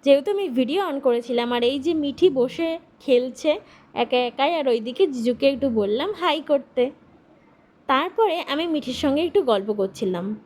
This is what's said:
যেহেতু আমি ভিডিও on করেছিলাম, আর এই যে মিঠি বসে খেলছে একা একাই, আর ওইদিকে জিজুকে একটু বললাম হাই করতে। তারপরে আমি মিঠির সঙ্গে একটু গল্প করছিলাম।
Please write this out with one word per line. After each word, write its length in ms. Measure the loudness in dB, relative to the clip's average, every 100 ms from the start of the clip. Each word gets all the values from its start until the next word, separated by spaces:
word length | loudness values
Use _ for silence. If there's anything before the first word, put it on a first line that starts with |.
যেহেতু 260 | 6 4 4
আমি 180 | -4 -2
ভিডিও 420 | -2 0 -2 -2
on 100 | 0
করেছিলাম, 520 | 0 0 -2 -4 -2
আর 100 | 0
এই 160 | 0 0
যে 160 | -2
মিঠি 360 | -2 -4 2 2
বসে 480 | 4 -2 -2 -4 -4 _ _
খেলছে 600 | 2 2 2 -2 -2 -2 -6 -20 _
একা 220 | -4 0 0
একাই, 380 | -2 0 0
আর 140 | 0 0
ওইদিকে 380 | 0 -2 0 0
জিজুকে 420 | 2 -2 2 0
একটু 200 | 2 0
বললাম 420 | 0 0 -2 -2
হাই 300 | -2 -2 -2
করতে। 480 | 0 -2 0 -2 -2 -4 _ _ _ _ _ _ _ _ 0
তারপরে 540 | 0 0 0 0 0
আমি 260 | -4 -4 -2
মিঠির 280 | -2 -4
সঙ্গে 280 | -2 0 0
একটু 200 | 2 0
গল্প 300 | 2 0 0
করছিলাম। 640 | -2 -2 -2 -4 -4 -6 -8